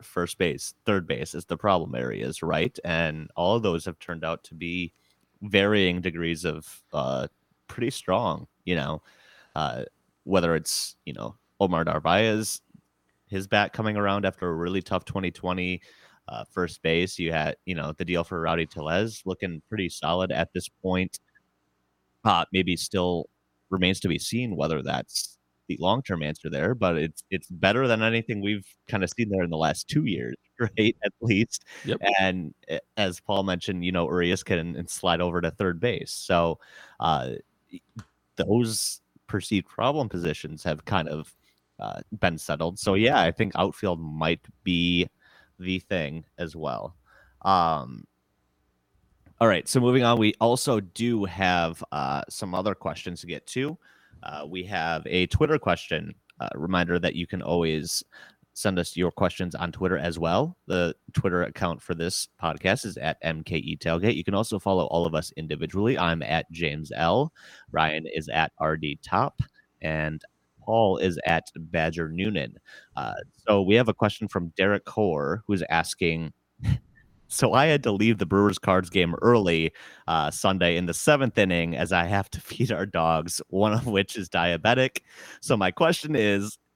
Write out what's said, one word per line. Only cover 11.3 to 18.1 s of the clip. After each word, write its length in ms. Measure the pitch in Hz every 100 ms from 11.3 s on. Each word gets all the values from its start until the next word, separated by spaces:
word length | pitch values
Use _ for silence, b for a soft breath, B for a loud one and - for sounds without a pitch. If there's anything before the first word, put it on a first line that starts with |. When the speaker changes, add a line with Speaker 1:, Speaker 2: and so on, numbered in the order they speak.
| - _ _
Speaker 1:
Omar 240 | 98 85 82
Narvaez, 760 | 78 80 92 110 107 110 - - - _ _ _ _ _
his 180 | 98 101
bat 260 | 107 104
coming 240 | - 107 104
around 280 | 101 98 98
after 220 | - 90
a 60 | 80
really 280 | 87 95
tough 220 | 90 92 -
twenty 260 | 98 92
twenty, 500 | - 90 92 90 90 b b b b -
uh, 160 | 57 -
first 320 | - 87 -
base. 360 | 82 82 90 -
You 140 | 82
had, 240 | 80 78 - -
you 80 | 85
know, 180 | 73
the 120 | 78
deal 200 | 87